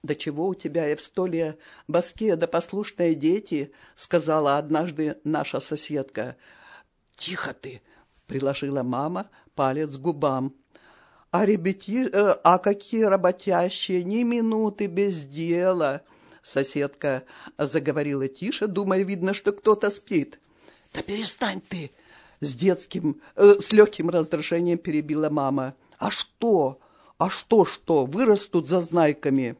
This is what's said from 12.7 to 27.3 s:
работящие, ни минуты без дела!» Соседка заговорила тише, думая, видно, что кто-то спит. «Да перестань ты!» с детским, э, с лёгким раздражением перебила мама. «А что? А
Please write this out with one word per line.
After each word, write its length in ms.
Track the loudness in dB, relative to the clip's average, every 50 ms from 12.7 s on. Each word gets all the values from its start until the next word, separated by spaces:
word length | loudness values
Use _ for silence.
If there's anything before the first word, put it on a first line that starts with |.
| -2 -2 -4 -4 0 0 2
работящие, 1000 | 4 2 4 2 0 0 0 -2 0 2 2 2 0 -2 -6 -4 -2 -2 -2 -2
ни 180 | -2 -2 0
минуты 640 | 0 0 0 0 0 0 0 0 -2 -2 -2 -4 -6
без 380 | -4 0 0 0 0 -2 -4 -10
дела!» 800 | -12 -8 -6 -2 -2 0 2 2 2 2 2 0 -2 -2 -4 _ _ _ _ _ _ -20 -20
Соседка 840 | _ -6 -4 -4 -4 -2 -2 -4 -4 -4 -6 _ -4 -2 -2 -4 -6 -12 -20 -20 -20 -18 _ -4
заговорила 680 | -4 -2 -2 -2 -2 -2 -2 -2 -2 -2 -2 -4 -4 -6
тише, 380 | -6 -8 -8 -8 -6 -4 -6
думая, 360 | -4 -2 -2 -2 0 0 0
видно, 320 | 0 -2 -2 -2 -2 -2 -2
что 180 | -2 -2 -2
кто-то 380 | -2 2 4 4 4 4 2 -2
спит. 480 | -2 -4 _ 0 0 0 0 -2 -10 _ _ _ _ _ _ -20 -20 _ _ _ -10
«Да 80 | -10
перестань 580 | -8 -6 -6 -6 -6 -6 -4 -4 -4 -4 -4 -6 -10 _
ты!» 220 | -10 -10 -10 -12 _ _ _ _ -20 -20 -20 _ _ _
с 140 | -8 -8 -6
детским, 680 | 0 2 2 2 0 -6 _ -8 -2 -2 -2 -4 -4 -12 -14 _
э, 180 | 8 8 8 8 8
с 120 | 4 4
лёгким 380 | 8 8 8 8 4 -4 -4 0
раздражением 680 | 0 0 0 0 -4 -6 -2 -2 -2 0 2 0 0 0
перебила 520 | -2 -4 -4 -4 -2 -2 -2 -2 -2 0
мама. 440 | 0 0 0 0 -2 -2 -4 -6 -10 _ _ _ _ _
«А 120 | -4 -4
что? 680 | -2 -4 -6 _ _ _ 0 2 4 4 2 0 -2 -8 _ _ _ _ _ _ _ _
А 100 | -2 -2